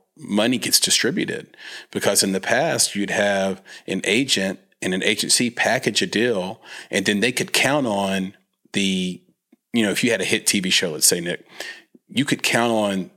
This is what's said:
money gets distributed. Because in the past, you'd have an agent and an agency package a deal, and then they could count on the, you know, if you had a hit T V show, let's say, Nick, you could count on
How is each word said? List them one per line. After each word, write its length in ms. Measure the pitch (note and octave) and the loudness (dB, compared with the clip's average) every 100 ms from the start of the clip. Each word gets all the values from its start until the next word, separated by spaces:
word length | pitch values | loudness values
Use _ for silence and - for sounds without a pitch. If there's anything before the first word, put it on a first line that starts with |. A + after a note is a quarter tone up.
| _ - | _ -18
money 400 | - G2+ A#2 B2+ | -2 0 2 0
gets 220 | - - | 0 0
distributed. 760 | - - A#2 G3+ - - - - - - - | 2 2 2 0 -4 -6 -10 -20 -18 -18 -10
Because 320 | G2+ A2 G2+ | -2 0 2
in 80 | G2+ | 0
the 100 | F#2+ | -2
past, 540 | - A#2+ D#3+ A#2+ - G2+ | 0 2 2 0 0 -2
you'd 160 | G2 | -2
have 500 | A2+ G2+ G2 F#2+ F#2 - - - | 0 2 2 0 -2 -10 -14 -6
an 140 | F#2+ | -4
agent 560 | F#2+ A2 C3+ G2+ F#2+ G2 _ _ | 0 0 2 0 -2 -6 _ _
and 120 | F#2+ | -4
an 100 | F#2 | 0
agency 460 | G#2 G#2+ A2 - A#2+ | 0 0 0 2 0
package 520 | - G2+ B2 B2 G#2 | 0 0 2 0 0
a 60 | F#2 | 0
deal, 520 | G2+ B2 G2+ F#2 - - - - | 0 2 0 -2 -8 -16 -18 -4
and 160 | G2+ F#2+ | 0 2
then 140 | G#2 | 2
they 120 | A#2 | 2
could 220 | B2+ G2+ | 0 -2
count 320 | - C3 D3 B2 | 0 2 2 0
on 500 | G2+ G2 F#2+ F#2+ - _ _ _ | 0 0 0 -4 -8 _ _ _
the, 480 | G2+ G2 F#2 F2+ F2+ _ _ _ _ _ | -2 0 0 -2 -6 _ _ _ _ _
you 140 | A#2+ G#2 | 0 2
know, 60 | |
if 120 | - | 2
you 80 | A#2+ | 2
had 100 | G#2 | 0
a 40 | F#2 | 0
hit 220 | A2 - | 0 0
T 120 | G2+ | 0
V 100 | F#2 | 2
show, 220 | - F2+ | 0 0
let's 160 | D#2 - | 2 2
say, 140 | F2+ | 2
Nick, 240 | E2+ - - - - - _ - _ | -2 -8 -10 -14 -14 -14 _ -20 _
you 180 | - D3+ | -4 0
could 160 | B2+ | -2
count 300 | - A#2+ A#2+ | 0 2 2
on 400 | A2+ G2+ F#2+ F2 | 2 0 -2 -4